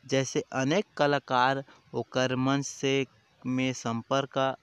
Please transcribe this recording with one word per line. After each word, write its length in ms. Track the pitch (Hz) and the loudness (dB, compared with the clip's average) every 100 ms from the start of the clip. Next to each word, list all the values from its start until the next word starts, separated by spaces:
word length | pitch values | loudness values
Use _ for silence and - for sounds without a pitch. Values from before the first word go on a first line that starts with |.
जैसे 380 | 135 135 131 147 - | 0 0 0 -4 -4
अनेक 340 | 131 131 175 - | -4 0 0 -2
कलाकार 720 | - 147 143 - 127 127 135 135 - _ | 0 2 2 0 2 4 2 -6 -20 _
ओकर 440 | 123 120 127 127 127 | -6 -2 0 0 2
मंच 300 | 131 139 139 | 2 0 -2
से 380 | - 139 135 135 _ _ _ | -4 0 0 -2 _ _ _
में 300 | 127 127 131 | -4 -2 -2
संपर्क 680 | 123 120 117 - 139 135 135 135 127 | -2 -4 -4 -2 -2 0 -2 -2 -4